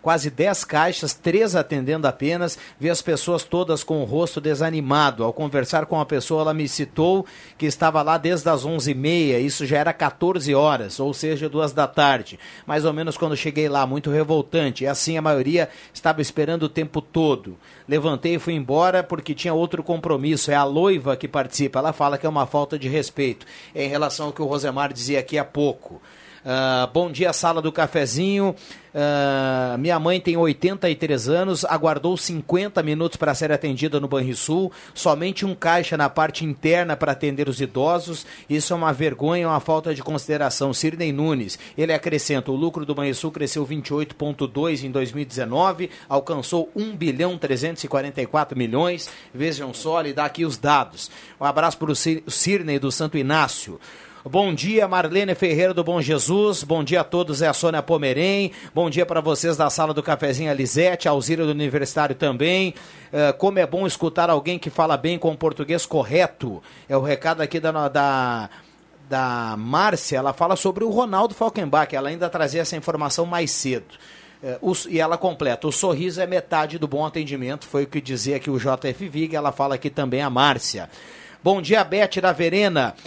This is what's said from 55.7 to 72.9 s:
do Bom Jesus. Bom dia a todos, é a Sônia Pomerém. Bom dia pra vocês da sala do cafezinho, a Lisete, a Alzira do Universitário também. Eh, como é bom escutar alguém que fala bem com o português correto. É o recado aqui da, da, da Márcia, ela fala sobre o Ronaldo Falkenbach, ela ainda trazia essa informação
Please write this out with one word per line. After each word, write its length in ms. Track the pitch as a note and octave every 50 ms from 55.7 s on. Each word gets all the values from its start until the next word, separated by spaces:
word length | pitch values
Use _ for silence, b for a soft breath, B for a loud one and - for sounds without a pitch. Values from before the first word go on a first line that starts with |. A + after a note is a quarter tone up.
do 120 | F3+ E3+ E3
Bom 180 | E3 F3 E3+
Jesus. 600 | C#3 C3 D#3 C3+ - D3 F3+ G3+ G#3 G#3 F#3+ - D3
Bom 200 | C#3+ E3 D#3+ D3
dia 180 | C3 F3 F3
a 20 | D3+
todos, 400 | - - F3 F3 D3+ D3 C3+ D#3+
é 40 |
a 60 | D#3 C#3
Sônia 300 | - F3 E3 D#3+ D3+ C#3+
Pomerém. 680 | - E3 D#3 D3 C3+ B2+ C#3 E3+ F#3+ G3 G3+ G3 F3+ B B B B B
Bom 160 | D#3 F3 E3
dia 160 | C3 E3 F3
pra 160 | E3+ E3+ E3
vocês 340 | D3+ D#3+ D3+ - - E3+ D#3+
da 140 | C#3+ D3+ D3
sala 240 | - - D#3 D#3 D3+
do 80 | D3+
cafezinho, 480 | D3 - D3+ C3+ D#3 C#3+ C3 C3 D#3+ D3+
a 40 | C#3+
Lisete, 520 | C3+ C3+ A#2+ A#2 D3 E3+ F3+ F3+ E3+ -
a 40 | E3+
Alzira 340 | D3 C#3 B2 D3 E3 D#3+ E3
do 60 | D3+
Universitário 640 | D3 D3 D3 C#3 B2+ D3 C#3 - - D#3 D3 C#3 C3
também. 580 | - E3 C#3+ B2+ A#2+ C#3+ E3 F3+ F#3+ F#3+ F3+ - B B B B B B B -
Eh, 200 | D3 D3 C#3+ C3+
como 260 | - F#3+ G3 G3 F#3+
é 80 | F3
bom 180 | C3+ D3+ F#3 F#3+
escutar 420 | F3+ - - E3+ D#3+ D#3+ F3+ E3+
alguém 300 | E3+ D#3+ C#3+ C#3 E3+ F3+
que 140 | E3+ - D#3+
fala 260 | - - D#3+ D#3+ D3+
bem 220 | C3 B2 D#3+ F3 E3
com 120 | - E3
o 60 | D#3
português 480 | - E3 D#3 D3+ - D3 C#3+ E3 E3+ -
correto. 720 | - - D#3 B2+ G2+ C#3 F3 F3+ - - _ - A#2+ G2 E2 B B B B B -
É 80 | C3+
o 60 | C3+ C3
recado 380 | D3 C#3+ C#3 - D#3+ E3 D#3+
aqui 180 | D#3 C#3 - E3
da, 280 | D#3 D#3+ D#3 D#3 D3
da, 640 | C#3 C3+ D3 C#3+ C#3+ C3+ C3 B2+ B2 A#2+ A#2 G#2+ G2 B B B B B B B _ _ - C#3+
da 480 | C3+ C3+ C3 C3 B2+ B2 A#2+ A#2 A2 A2 G#2+
Márcia, 580 | A2 A#2+ C#3 E3 G3 G#3+ F#3 D#3 - - D3
ela 160 | B2+ C3 C#3 C3+
fala 220 | - E3+ F3 F#3+
sobre 280 | F3+ - F#3+ F3+ G3 A3+
o 60 | A3+
Ronaldo 460 | G3+ A#3 B3 A3 G3 F#3+ A3 A3+ -
Falkenbach, 600 | - A3 A3+ - A3 F3+ C#3+ C#3+ D3+ D3+ C#3 -
ela 140 | C3+ C3+ C#3+
ainda 180 | D#3+ E3+ F3
trazia 340 | E3+ E3+ E3+ D#3 C#3 C3+ E3
essa 140 | D#3+ - F3
informação 520 | D#3 - -